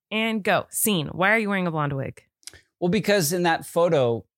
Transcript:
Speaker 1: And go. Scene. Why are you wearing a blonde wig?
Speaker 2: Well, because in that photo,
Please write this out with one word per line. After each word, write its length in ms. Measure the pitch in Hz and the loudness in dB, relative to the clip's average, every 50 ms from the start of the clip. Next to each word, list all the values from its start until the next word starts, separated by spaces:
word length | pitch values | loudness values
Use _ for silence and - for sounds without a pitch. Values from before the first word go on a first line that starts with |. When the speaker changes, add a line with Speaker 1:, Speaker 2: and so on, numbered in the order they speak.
| _ _ | _ _
Speaker 1:
And 320 | 202 220 220 226 220 220 180 | -6 -4 -2 -2 -2 -2 0
go. 220 | 214 180 147 - - | 2 0 0 0 -4
Scene. 380 | - - - 220 208 170 143 - | -6 -4 -2 0 0 0 -2 -4
Why 220 | - 156 180 196 | -2 0 2 2
are 60 | 214 226 | 2 2
you 100 | 214 202 | 0 0
wearing 180 | 202 190 180 | -2 -2 -2
a 40 | 175 | -2
blonde 240 | 160 156 147 143 143 | -2 -2 -2 -2 -4
wig? 280 | 135 123 104 - - _ _ _ _ _ - - - _ _ _ _ | -4 -6 -8 -10 -14 _ _ _ _ _ -20 -20 -20 _ _ _ _
Speaker 2:
Well, 100 | 175 175 | 0 0
because 420 | 175 214 151 202 202 208 165 139 | 0 2 2 2 2 2 2 0
in 120 | 180 180 175 | 0 0 2
that 200 | 165 165 - 151 | 0 0 0 -4
photo, 580 | - - 170 170 185 165 147 127 117 117 113 - _ _ | -4 0 2 2 4 4 4 2 2 0 -2 -6 _ _